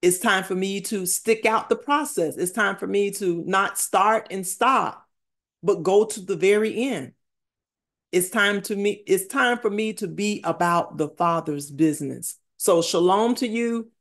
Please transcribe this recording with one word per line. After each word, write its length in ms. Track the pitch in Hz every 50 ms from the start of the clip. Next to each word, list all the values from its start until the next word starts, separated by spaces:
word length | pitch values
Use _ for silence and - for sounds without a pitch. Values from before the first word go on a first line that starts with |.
It's 160 | - 180 180 180
time 260 | - 233 202 190 180
for 120 | 180 190
me 260 | 185 190 196 196 196
to 240 | 190 - - 202 185
stick 400 | 175 - - - - 226 220 -
out 240 | 226 220 220 - -
the 60 | 233
process. 600 | 220 - - 285 285 302 277 - - 170 156 135
It's 160 | - 180 180
time 240 | - - 208 196 196 196
for 100 | - 190
me 240 | 190 202 202 202
to 320 | 196 - 208 185 170 170 -
not 320 | - 185 190 196 - - -
start 500 | - - - 196 190 208 220 220 214 -
and 160 | - 190 190 175
stop, 600 | - - 226 240 269 233 185 - - - _ _ _ _ _ _ _ _ _ _ _ _
but 220 | - 175 202 175 160
go 220 | 175 190 208 214
to 140 | 214 - 226
the 160 | 185 185 196
very 400 | 165 160 190 202 208 214 220 -
end. 380 | 202 240 277 247 165 131 131 - _ _ _ _ _ _ _ _ _ _ _ _ _ _ _ _ _ _ _
It's 180 | - 180 180 180
time 340 | - 226 202 202 208 202 202
to 120 | - 220
me, 280 | 196 202 202 202 202 -
it's 220 | - 190 190 190 -
time 320 | - 269 262 247 240 233
for 100 | 240 214
me 240 | 202 208 220 220 214
to 140 | - 214 180
be 340 | 156 156 202 208 208 - -
about 540 | 165 160 - 180 175 170 175 - - - 151
the 120 | 156 147
Father's 600 | 151 _ 175 170 170 165 165 165 147 143 143 143
business." 680 | 143 139 160 160 147 151 147 135 127 127 - - - _ _ _ _ _
So 240 | - - 185 170
shalom 540 | 165 - - 175 175 180 190 202 220 240 247
to 120 | 240 - 240
you. 440 | 214 233 233 233 233 233 220 220 _ _